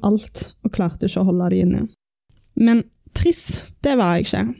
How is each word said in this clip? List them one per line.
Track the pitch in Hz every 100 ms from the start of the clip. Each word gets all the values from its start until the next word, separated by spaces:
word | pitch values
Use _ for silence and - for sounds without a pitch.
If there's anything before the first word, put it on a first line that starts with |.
| 202
alt | 214 - - - -
og | - -
klarte | 175 - 202
ikke | -
å | 190
holde | 180 175
det | 185
inne. | 180 - 220 _ _ _ _ _ _
Men | - 226 233 - _ _ -
trist, | 339 - - - - -
det | 277 262
var | 185 175
jeg | -
ikke. | 190 220 240